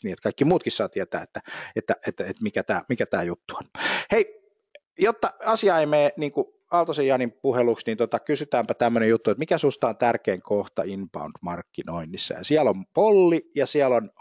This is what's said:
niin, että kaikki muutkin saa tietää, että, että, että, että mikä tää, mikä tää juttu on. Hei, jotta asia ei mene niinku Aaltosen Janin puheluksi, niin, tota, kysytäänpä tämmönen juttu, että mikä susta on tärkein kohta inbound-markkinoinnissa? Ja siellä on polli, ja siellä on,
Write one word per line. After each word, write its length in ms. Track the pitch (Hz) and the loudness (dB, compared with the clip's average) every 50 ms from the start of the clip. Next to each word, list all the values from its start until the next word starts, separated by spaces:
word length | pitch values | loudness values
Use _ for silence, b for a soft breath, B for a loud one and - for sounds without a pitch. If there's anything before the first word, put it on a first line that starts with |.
| - | -8
niin, 100 | 101 90 | -8 -8
että 100 | - - | -4 -4
kaikki 220 | 107 95 - 139 | -4 0 2 2
muutkin 260 | 151 180 160 - 117 | 4 4 2 0 -2
saa 180 | - - 107 95 | -2 -2 -4 -4
tietää, 340 | - 101 95 - - - - | -2 -6 -6 -6 -6 -10 -10
että, 180 | - _ - B B B B B B B | -8 _ -16 B B B B B B B
että, 200 | - - - - - - - | -8 -2 -2 -4 -2 -2 -10
että, 180 | 101 - 95 | -6 -6 -6
että 180 | 95 98 - 113 | -8 -6 -6 -6
mikä 200 | 104 - - 92 | -4 -4 -4 -4
tää, 200 | - 104 90 - _ | -2 -4 -4 -2 _
mikä 160 | 127 113 107 | -4 -4 -2
tää 180 | - - 101 85 | -2 -2 -4 -2
juttu 320 | 87 87 _ _ - - | -4 -6 _ _ -14 -14
on. 140 | - - _ _ B B B B B B B | -14 -14 _ _ B B B B B B B
Hei, 300 | - 233 208 - - - _ _ _ _ _ _ _ - _ _ _ - | 0 0 0 0 -4 -20 _ _ _ _ _ _ _ -20 _ _ _ 0
jotta 340 | 180 220 226 226 - 185 - _ - | 0 0 0 0 -4 -6 -6 _ -2
asia 340 | - 226 220 - 196 180 165 | -2 -2 2 2 2 4 4
ei 60 | 156 | 2
mene 260 | 147 151 151 147 143 - - | 4 4 4 4 2 0 -2
niinku 440 | 151 143 143 147 131 - _ _ _ _ | -6 -4 -2 -2 -4 -4 _ _ _ _
Aaltosen 360 | - 175 170 170 151 147 143 135 | 0 0 2 0 0 0 2 2
Janin 240 | 135 127 127 117 | 2 2 0 -2
puheluksi, 540 | 110 _ - 139 123 123 120 120 113 - - - | -6 _ -2 0 2 4 2 2 2 0 -2 -6
niin, 100 | 110 107 | -2 0
tota, 220 | 117 110 - 113 | 0 0 0 -4
kysytäänpä 540 | - - 147 135 151 - - 123 113 110 117 | -2 -2 -4 -4 -2 -2 -2 -2 0 -2 -2
tämmönen 360 | - - 117 117 117 113 110 | 0 0 2 2 2 4 4
juttu, 220 | 113 110 - - | 2 2 2 -2
että 80 | 101 123 | -2 -2
mikä 180 | 151 - 180 156 | 0 -2 -2 2
susta 300 | - 143 127 - - 120 | 2 0 0 0 -2 -2
on 100 | 107 - | 0 0
tärkein 440 | 123 117 113 113 _ - 98 92 | 0 0 0 0 _ -2 -4 -4
kohta 420 | _ - 107 101 95 - _ - 80 | _ -2 -2 -2 -2 -4 _ -6 -6
inbound-markkinoinnissa? 1500 | 90 101 98 98 87 - 85 73 76 73 - - 90 87 85 - _ _ - - - 82 85 82 78 90 - - - - | -6 -6 -8 -10 -10 -10 -10 -10 -10 -12 -12 -10 -10 -8 -10 -12 _ _ -12 -10 -8 -8 -8 -8 -10 -8 -8 -6 -6 -6
Ja 100 | - 90 | -8 -4
siellä 260 | - 147 156 147 120 | 0 0 2 2 2
on 160 | 98 95 95 _ _ | 0 -2 -6 _ _
polli, 560 | - 196 220 208 196 185 170 170 160 - _ _ | 2 4 6 6 6 6 6 4 2 -2 _ _
ja 100 | 139 135 | -4 -2
siellä 300 | 123 - 147 139 131 127 | 0 2 2 2 4 2
on, 140 | 117 110 101 _ _ | 2 0 -2 _ _